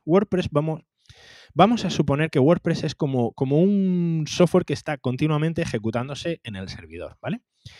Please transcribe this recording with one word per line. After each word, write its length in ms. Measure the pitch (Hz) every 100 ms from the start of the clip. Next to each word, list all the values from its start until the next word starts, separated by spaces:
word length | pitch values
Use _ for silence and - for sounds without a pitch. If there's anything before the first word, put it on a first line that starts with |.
WordPress, 440 | - 185 208 180 -
vamos, 320 | 147 156 156 _ _ _ - - - -
vamos 320 | 147 202 240 185
a 60 |
suponer 400 | - 143 139 160
que 80 | 151
WordPress 440 | 135 175 175 165
es 120 | 151 -
como, 380 | 147 131 113
como 280 | - 131 147
un 640 | 190 202 190 180 170 160 151
software 380 | - 175 180 170
que 80 |
está 240 | 143 - 147
continuamente 640 | 135 127 156 151 156 165
ejecutándose 800 | 165 113 110 117 131 139 170 165
en 120 | - 98
el 140 | 92
servidor, 480 | - 82 85 78 -
¿vale? 200 | 117 233 _ _ - -